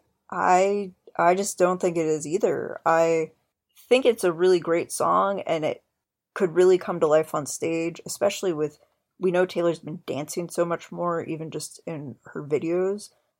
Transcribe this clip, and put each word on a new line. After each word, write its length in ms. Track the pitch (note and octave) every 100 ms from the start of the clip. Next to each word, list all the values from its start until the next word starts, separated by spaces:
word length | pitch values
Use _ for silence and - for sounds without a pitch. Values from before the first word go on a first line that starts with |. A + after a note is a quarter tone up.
| _ _ _
I, 600 | F3+ F#3 F3+ G3 G#3 G3 - - -
I 180 | E3+ F#3
just 220 | G3+ -
don't 240 | F3+ F3+
think 160 | F3+ E3+
it 100 | D#3+
is 180 | D#3 D3+
either. 540 | F#3 G3+ C#3+ - - E3
I 460 | E3 E3 E3 D#3+ _ _ _ _ _ -
think 160 | C4 C4
it's 180 | A3+
a 80 | F3+
really 300 | E3 F#3 F3+
great 300 | E3 E3+ -
song, 500 | - - F3 G3 G3
and 240 | - D#3+ D3
it 180 | - _ _ _ _ _
could 220 | - F#3 E3
really 220 | F#3 F#3
come 220 | - F3
to 60 | D#3
life 280 | D#3 D#3 D#3
on 100 | C3+
stage, 540 | - E3 E3 E3 E3 -
especially 480 | - G3 - G3
with, 260 | D3+ D3+ - _ _ _ _
we 120 | F#3+
know 140 | F3 F#3
Taylor's 340 | F3 E3+ D#3+
been 200 | - D3+ -
dancing 440 | B2+ D3+ - E3+
so 140 | -
much 280 | E3+ E3 -
more, 320 | F3 F3 E3+
even 280 | - D#3 D#3+
just 300 | D#3 - - -
in 300 | D#3+ C#3+ B2 -
her 180 | D#3+
videos. 680 | D3 D3 D#3+ F3 F#3+ G#3 - _ _ _